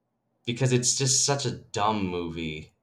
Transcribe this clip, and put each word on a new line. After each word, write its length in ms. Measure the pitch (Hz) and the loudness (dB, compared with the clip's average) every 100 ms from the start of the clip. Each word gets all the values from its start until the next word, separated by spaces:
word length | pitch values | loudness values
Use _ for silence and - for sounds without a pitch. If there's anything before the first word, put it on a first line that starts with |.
| _ _ _ _ - | _ _ _ _ -6
Because 260 | 120 131 | 0 2
it's 240 | 123 123 - | 4 2 2
just 280 | 135 - | 2 2
such 220 | - 135 120 | 2 0 -2
a 40 | |
dumb 560 | - - 107 104 110 95 | -6 -6 -2 0 0 -2
movie. 680 | 90 85 85 82 78 78 _ | -2 -4 -6 -8 -8 -12 _